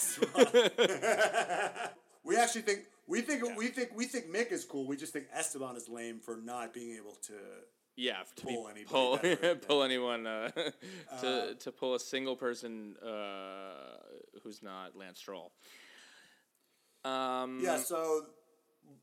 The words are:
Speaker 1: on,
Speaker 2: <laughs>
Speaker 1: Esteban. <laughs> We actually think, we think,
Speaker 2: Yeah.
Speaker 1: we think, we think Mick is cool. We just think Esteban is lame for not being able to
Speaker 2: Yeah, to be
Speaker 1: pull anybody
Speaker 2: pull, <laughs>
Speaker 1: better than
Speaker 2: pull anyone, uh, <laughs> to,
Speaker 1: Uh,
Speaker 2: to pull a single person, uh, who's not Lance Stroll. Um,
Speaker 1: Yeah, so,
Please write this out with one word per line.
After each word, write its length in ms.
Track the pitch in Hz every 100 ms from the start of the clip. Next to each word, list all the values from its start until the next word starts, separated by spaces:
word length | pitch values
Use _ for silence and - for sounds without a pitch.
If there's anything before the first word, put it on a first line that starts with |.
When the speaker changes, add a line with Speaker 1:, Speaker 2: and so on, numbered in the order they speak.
| - - 233
Speaker 1:
on, 100 | -
Speaker 2:
<laughs> 0 | 254
Speaker 1:
Esteban. 1400 | 240 214 - 196 190 214 196 208 220 175 175 202 - 233
<laughs> 300 | - _ _
We 120 | 143 208
actually 260 | 233 233
think, 240 | 208 202 - _ -
we 140 | 202
think, 220 | 233 285
Speaker 2:
Yeah. 100 | 233 208
Speaker 1:
we 120 | 240
think, 220 | 247 247
we 120 | 214 247
think 200 | 247 160
Mick 240 | 185 233
is 140 | 170
cool. 200 | - 143 131
We 100 | 143
just 160 | 156
think 160 | 151 139
Esteban 440 | 147 160 139 131 123
is 120 | 117
lame 300 | 117 117 113
for 180 | 117 113
not 380 | 113 123 113
being 220 | 120 117 110
able 180 | 104
to 200 | 101 - 107 98 95 92 _ _ -
Speaker 2:
Yeah, 260 | 123 98 92 -
to 100 | 131
be 60 |
Speaker 1:
pull 140 | 117 110
anybody 160 | 104 104
Speaker 2:
pull, 300 | 139 127 135
<laughs> 60 |
Speaker 1:
better 140 | 170 156
than 220 | 170 165
Speaker 2:
pull 220 | - 143
anyone, 440 | 135 127 123 117 113
uh, 240 | 110 117
<laughs> 680 | 160 156 - 180 185 156 131
to, 60 | 131 127 104
Speaker 1:
Uh, 40 |
Speaker 2:
to 180 | 123 -
pull 220 | - 131
a 60 | 123
single 360 | - 139 131 123
person, 600 | 127 117 120 113 104 -
uh, 1000 | 113 107 101 98 95 95 98 78 65 58 - - - -
who's 200 | 113 101
not 320 | 101 95 92 -
Lance 220 | 95 90
Stroll. 340 | - 95 87 _ - - - - - - - _ _ _ _ _ _ _
Um, 560 | 135 131 131 127 127 131
Speaker 1:
Yeah, 160 | 180 151
so, 480 | - 170 160 156 151 - _ _ _ _ - -